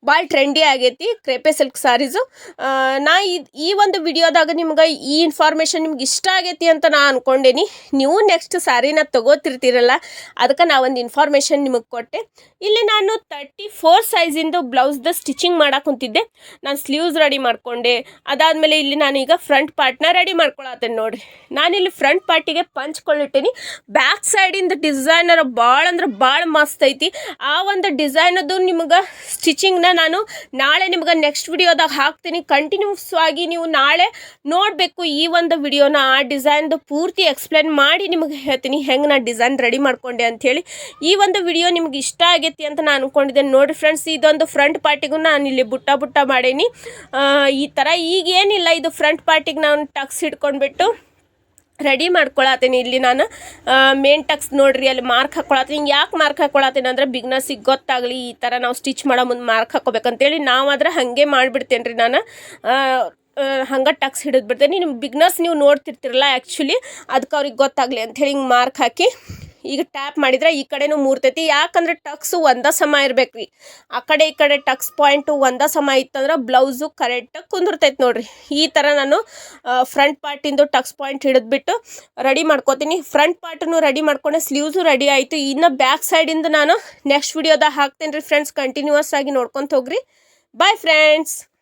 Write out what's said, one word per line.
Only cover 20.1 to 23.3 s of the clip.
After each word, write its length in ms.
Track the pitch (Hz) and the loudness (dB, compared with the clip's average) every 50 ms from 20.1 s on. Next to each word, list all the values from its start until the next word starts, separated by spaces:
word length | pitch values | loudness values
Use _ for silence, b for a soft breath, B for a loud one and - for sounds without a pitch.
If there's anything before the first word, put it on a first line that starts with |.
ರೆಡಿ 220 | 349 359 359 370 381 | 2 2 0 0 0
ಮಾಡ್ಕೊಳತ್ತೇನೆ 640 | 339 330 285 - - 269 262 247 240 - 220 226 | 0 0 0 0 -6 -14 -14 -10 -6 -6 -4 -4
ನೋಡ್ರಿ. 520 | 220 220 226 214 208 - - - - _ _ | -4 -4 -4 -6 -8 -16 -20 -20 -20 _ _
ನಾನಿಲ್ಲಿ 380 | - 277 302 349 349 403 370 381 | -4 -2 0 0 0 0 -2 -4
ಫ್ರಂಟ್ 380 | - - 330 277 302 381 _ - | -4 -2 0 0 0 0 _ 0
ಪಾರ್ಟಿಗೆ 340 | 339 320 320 - 311 330 | -2 -2 0 -2 -4 -4
ಪಂಚ್ 400 | 359 _ _ 294 262 302 311 - | -4 _ _ -10 -10 -10 -12 -12
ಕೊಳ್ಳಿಟ್ಟೀನಿ. 480 | _ - 302 294 285 277 | _ -2 -2 -2 -2 -2